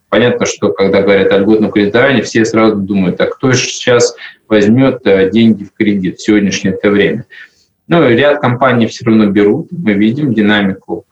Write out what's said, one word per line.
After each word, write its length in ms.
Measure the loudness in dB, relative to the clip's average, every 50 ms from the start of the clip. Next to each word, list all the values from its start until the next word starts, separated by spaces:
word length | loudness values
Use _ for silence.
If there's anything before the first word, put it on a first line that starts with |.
| _ _
Понятно, 380 | -2 0 0 0 0 -2 -4
что 240 | -6 -4 -4 -4 -4 -2
когда 300 | -2 0 0 0 2 2
говорят 280 | 2 2 2 2 2 2
о 60 | 2
льготном 320 | 2 2 2 2 0 0
кредитовании, 520 | 0 0 0 0 2 0 2 2 0 0 -2
все 240 | -2 -2 -2 -2
сразу 300 | 0 0 0 0 0 0
думают: 440 | -2 -4 -2 -2 -2 -2 -2 -2 -2
«А 60 | -4
кто 260 | -4 -4 -2 -2 0 0
же 60 | 0
сейчас 560 | -2 -6 -8 -6 -2 0 2 2 2 0 -2 -8 -18 -20 -20 _ _ -2
возьмёт, 580 | 0 2 2 4 4 4 2 2 0 -2 0
э, 240 | 0 2 2 2 2
деньги 340 | 2 2 2 2 2 0 -4
в 80 | -10 _
кредит 420 | -4 -2 -2 0 -2 -2 -4 -6
в 60 | -4 -2
сегодняшнее 500 | 0 2 2 2 0 -2 -4 -4 -4 -4
это 180 | -2 -2 0
время?» 360 | 2 2 2 0 -2 -4 -8 -12 -18 -20 -20 -20 _ _ _ _ _ _ _ -2
Ну, 200 | 0 2 2 2
ряд 320 | 2 2 2 2 0 0
компаний 460 | 0 -2 -2 0 0 0 2 0 0
всё 180 | -2 -4 -4 -2
равно 200 | 0 2 2 2
берут. 420 | 2 2 2 2 2 0 -2 -4 -8
Мы 220 | -10 -6 -4 -2 0
видим 400 | 0 0 0 0 -2 -2 -2 0
динамику 720 | 0 0 0 0 0 -2 -2 -4 -8 -10 -12 -12 -12 -12 _